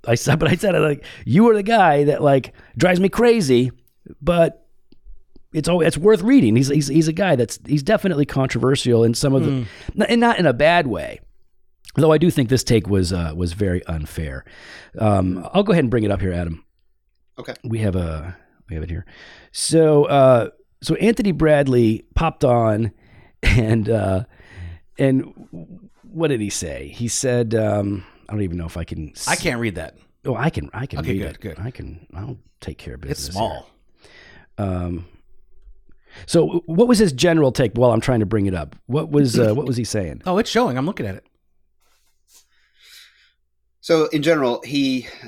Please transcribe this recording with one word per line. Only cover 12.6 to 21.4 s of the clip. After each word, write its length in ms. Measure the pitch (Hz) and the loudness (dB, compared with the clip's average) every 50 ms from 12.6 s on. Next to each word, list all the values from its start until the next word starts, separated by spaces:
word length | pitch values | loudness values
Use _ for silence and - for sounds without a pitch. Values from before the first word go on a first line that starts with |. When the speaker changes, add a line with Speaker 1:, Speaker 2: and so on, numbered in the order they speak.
| - | 0
Speaker 1:
take 220 | - 123 113 80 92 | 2 0 0 2 2
was, 240 | 101 95 92 85 95 | 0 0 0 0 -2
uh, 180 | 87 85 80 78 | -4 -4 -4 -4
was 200 | 85 90 85 82 | -4 -4 -4 -2
very 280 | 101 104 95 87 90 - | -2 -2 -2 -2 -4 -4
unfair. 580 | - 82 80 76 - - - 80 73 65 67 - - - - - - - - - - - - | -6 -8 -8 -8 -8 -8 -10 -10 -10 -10 -14 -16 -20 -20 -20 -20 -20 -20 -20 -20 -16 -8 -2
Um, 480 | 110 107 101 98 92 92 90 92 85 - - | 0 2 2 2 2 0 -2 -4 -6 -2 -2
I'll 100 | 185 208 | 0 2
go 80 | 202 | 2
ahead 140 | 185 165 143 | 2 2 2
and 60 | 117 | 2
bring 120 | 113 117 107 | 0 0 0
it 80 | 101 | 0
up 80 | 98 90 | -2 -2
here, 140 | 98 92 90 | -2 -4 -4
Adam. 320 | 87 87 85 82 78 _ _ _ _ _ _ _ _ _ _ _ _ _ _ _ - | -4 -4 -6 -8 -12 _ _ _ _ _ _ _ _ _ _ _ _ _ _ _ -18
Speaker 3:
Okay. 140 | 120 - 123 - - | -16 -16 -16 -14 -10
Speaker 1:
We 160 | 127 110 110 | -8 -6 -2
have 160 | 107 101 90 | -2 -2 -2
a, 400 | 95 87 82 78 78 78 92 90 - _ _ _ _ _ - | -2 -4 -4 -6 -8 -12 -14 -16 -18 _ _ _ _ _ -12
we 80 | 80 | -10
have 80 | 80 76 | -10 -8
it 60 | 82 | -8
here. 160 | 82 80 - - - - - - - - - _ - | -10 -10 -12 -14 -20 -20 -20 -20 -20 -20 -20 _ -12
So, 500 | - - - 156 160 160 156 151 147 143 | -8 -6 0 2 4 4 6 4 4 4
uh, 440 | 139 143 139 131 131 127 117 110 - - _ _ _ _ _ - | 4 4 4 6 6 6 4 2 -2 -10 _ _ _ _ _ -6
so 120 | - 160 | -4 -4
Anthony 360 | - 180 220 226 - 214 202 | 0 2 0 2 2 0 -2
Bradley 720 | 165 143 | 0 2